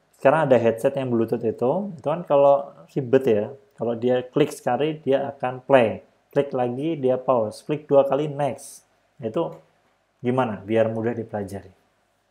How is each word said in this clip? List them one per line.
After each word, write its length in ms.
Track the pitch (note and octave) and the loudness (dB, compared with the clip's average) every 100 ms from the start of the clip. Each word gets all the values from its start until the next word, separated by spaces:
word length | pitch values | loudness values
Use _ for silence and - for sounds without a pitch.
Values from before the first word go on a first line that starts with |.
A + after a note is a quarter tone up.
| _ _ | _ _
sekarang 300 | C3+ D#3 C#3+ | 2 4 4
ada 80 | |
headset 400 | A#2+ A#2 A2+ C3+ | 4 4 2 0
yang 160 | C3+ C3 | -2 -2
Bluetooth 320 | A#2 A2 A#2+ | 0 0 -2
itu, 480 | A2+ G#2 A#2+ E3+ G3+ D#3 | -4 -2 -2 -2 -4 -8
itu 80 | C#3 | -6
kan 160 | E3+ | -4
kalau 480 | F3 C#3+ C#3 C#3 - - - | 2 4 6 4 0 -16 -10
ribet 300 | D3+ B2 C3 C3+ | -8 2 2 4
ya. 180 | G#2 A2 - _ | 0 -2 -10 _
Kalau 240 | - A#2 A2+ | -8 -6 -2
dia 240 | B2 B2+ | 0 0
klik 320 | B2 C#3+ D3 | 0 -2 -2
sekali, 480 | - C3 A#2+ D3+ D#3 | -2 -4 -2 -2 -4
dia 320 | B2+ C3+ C3+ | -2 -2 -2
akan 260 | - B2+ C3 - | -6 -8 -6 2
play. 400 | C#3 A2 G2 - _ _ | 4 4 -2 -14 _ _
Klik 240 | C#3+ C#3+ | -4 -2
lagi, 400 | C3 B2 B2 D#3 | -2 -4 -4 -6
dia 240 | D#3 B2+ B2+ | -2 0 0
pause. 480 | - B2 G#2+ - - | 0 0 0 -6 -8
Klik 240 | D3 - | -6 2
dua 160 | C#3 C#3 | 4 4
kali, 240 | C#3 D3+ | 0 -4
next. 560 | C#3 C#3+ A2 - - _ _ _ - | -4 -6 -6 -14 -20 _ _ _ -12
Itu 400 | A2+ E3+ D#3+ - _ _ _ _ _ _ | -6 -4 -6 -8 _ _ _ _ _ _
gimana? 400 | B2 B2+ A#2 G2 | -4 -2 -2 -4
Biar 240 | F#2 A2 A2 | -2 0 0
mudah 220 | A2+ A2+ | -2 -4
dipelajari. 640 | A2+ G#2+ A2 G2 F#2+ F2+ _ _ _ _ _ _ | -6 -8 -8 -8 -12 -16 _ _ _ _ _ _